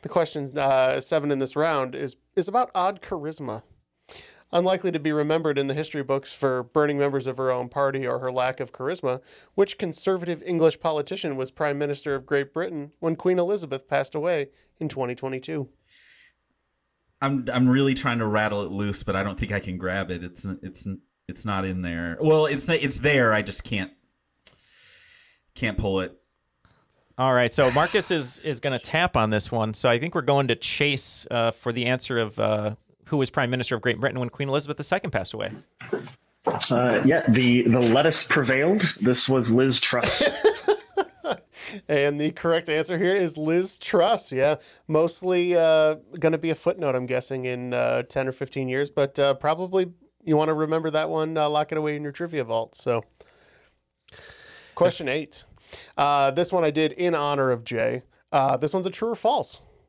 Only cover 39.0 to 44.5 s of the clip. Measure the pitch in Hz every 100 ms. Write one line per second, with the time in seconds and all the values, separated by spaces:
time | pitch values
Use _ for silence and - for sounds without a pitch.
39 | 117 123 - 131 113 117 135 127 - 123
40 | 123 - 285 - 427 415 - 415 - -
41 | - _ 320 - _ - - 208 - 147
42 | 143 147 151 143 170 165 170 151 160 170
43 | 180 196 175 147 156 170 190 - - 196
44 | 180 233 - 131 135